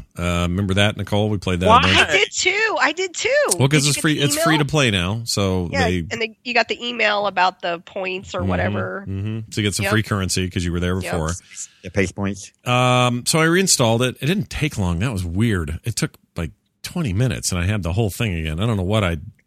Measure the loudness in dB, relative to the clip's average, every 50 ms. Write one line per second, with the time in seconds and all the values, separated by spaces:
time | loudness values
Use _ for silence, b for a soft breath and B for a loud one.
0 | -14 -16 _ -4 -2 0 0 0 0 0 0 0 0 0 2 2 2 2 2 -2
1 | -4 -2 0 0 2 2 0 -2 -2 -2 -2 2 4 6 6 6 6 6 4 4
2 | 4 4 2 0 0 0 -2 -2 0 0 0 2 0 0 0 0 0 0 0 0
3 | -4 -4 -4 -4 -2 0 2 2 2 2 2 2 2 4 4 4 2 2 0 0
4 | 0 0 0 2 2 0 2 2 2 2 2 2 2 2 2 2 2 4 2 2
5 | 0 0 -2 -4 -4 -4 -2 0 2 2 2 0 0 -2 0 0 0 0 0 -2
6 | -2 -4 -4 -6 -6 -6 -8 _ -8 -4 0 0 0 0 -2 -6 -6 -8 -4 -2
7 | 0 0 0 0 -2 -2 0 2 2 2 0 _ -6 -6 -6 -6 -8 -12 -10 -8
8 | -6 -6 -6 -8 -10 -8 -6 -4 -2 -2 -2 0 -2 -2 -2 -4 -4 -6 -8 -10
9 | -10 -8 -8 -6 -6 -6 -6 -8 -8 -8 -4 -2 0 0 0 0 0 2 2 2
10 | 2 0 -2 -2 0 -2 0 -2 -2 -2 -2 -2 -2 -2 -2 0 0 0 0 -2
11 | -2 -2 -2 -2 -2 -2 -4 -6 B B B B B B B B -14 -6 -2 0
12 | 0 0 -2 -4 -4 -4 -4 -6 -12 -20 _ _ -4 0 2 2 4 4 4 4
13 | 2 2 0 -2 -2 0 0 2 2 4 4 4 4 4 4 4 4 4 4 4
14 | 2 0 -2 -2 -2 -2 0 0 -2 -4 -4 -4 -4 -4 -2 -2 0 0 0 0
15 | -2 -2 -2 -4 -4 -4 0 0 2 2 2 0 -2 -2 -6 -6 -6 -6 -4 -2
16 | -4 -4 _ -8 _ _ -8 -6 -6 -6 -6 _ _ _ _ _ -16 -10 -6 -4
17 | -2 -2 0 2 2 0 0 -2 -4 -2 -2 0 0 0 0 0 -2 -2 0 2
18 | 0 0 0 -2 -2 -2 -2 -2 -2 -4 -2 -2 0 0 0 0 0 0 2 2
19 | 2 2 0 -2 -6 -12 -18 _ _